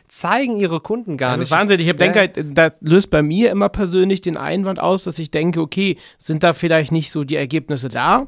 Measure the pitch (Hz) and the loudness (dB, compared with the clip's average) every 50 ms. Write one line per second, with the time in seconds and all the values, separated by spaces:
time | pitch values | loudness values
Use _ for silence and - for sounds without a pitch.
0 | _ _ - - - 175 208 247 277 240 226 208 196 165 165 156 - - 214 247 | _ _ -14 -8 -4 -2 0 0 0 -2 -2 -2 -2 -2 -2 -4 -4 -4 -6 -6
1 | 233 180 151 127 131 123 127 156 165 131 156 170 208 202 196 175 165 170 175 147 | -6 -6 -4 -2 -2 0 0 -2 0 0 2 2 4 4 2 2 2 0 2 2
2 | 175 190 - 208 190 180 - - 156 147 139 165 165 156 - _ - 151 165 196 | 2 2 4 2 2 2 -2 -6 -8 -2 2 4 4 4 2 _ 0 4 4 4
3 | 196 - - 151 151 151 165 202 233 233 190 202 202 196 - - 202 175 175 185 | 4 4 2 2 2 2 2 2 2 2 2 2 0 0 0 -2 -4 0 2 2
4 | 185 196 196 190 - 180 165 - 135 151 165 196 190 190 185 - - 175 190 190 | 2 2 0 0 -2 -4 -6 -4 -4 -4 -4 -2 -2 -4 -4 -2 0 0 0 0
5 | - 185 156 - 160 - - 151 160 180 170 165 160 - - 190 196 196 - - | -2 -6 -8 -8 -8 -6 -2 -2 0 0 0 0 -2 -2 -2 -2 -2 -2 -2 -4
6 | - - _ _ - - 156 151 180 170 156 - - 165 165 160 151 131 160 160 | -8 -18 _ _ -6 -6 -2 2 2 2 2 0 0 2 2 2 2 0 -2 -2
7 | 147 - - 156 143 135 151 147 143 123 156 156 - - 147 127 123 131 110 123 | -2 -4 -6 -6 -4 -4 -4 -4 -4 -4 -4 -6 -4 -4 -6 -6 -6 -6 -4 -2
8 | 127 160 196 254 277 | 0 2 2 0 0